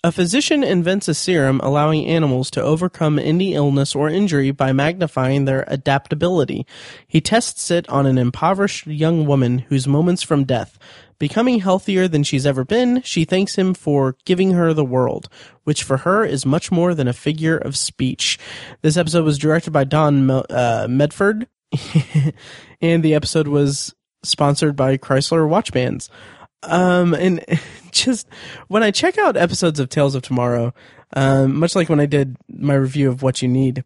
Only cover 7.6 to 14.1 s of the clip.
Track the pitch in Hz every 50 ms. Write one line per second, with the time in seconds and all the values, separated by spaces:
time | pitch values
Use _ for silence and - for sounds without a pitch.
7.6 | - - 175 170 170 - 123 139 139 135 131 127 123 123 120 - 156 170 190 190
8.6 | 202 196 - - - 160 156 147 156 160 170 165 156 143 143 135 127 120 123 127
9.6 | 123 _ 139 135 127 139 139 147 165 175 175 175 - - 160 143 135 127 131 113
10.6 | 123 - _ _ - - - - - _ _ _ 147 147 - 214 233 254 247 220
11.6 | 185 196 185 190 - - 196 185 185 185 165 147 143 - - 135 131 143 135 131
12.6 | 127 - 214 233 254 247 247 254 254 - - 175 160 - 185 185 202 202 - -
13.6 | 185 185 185 - - - 143 139 135 131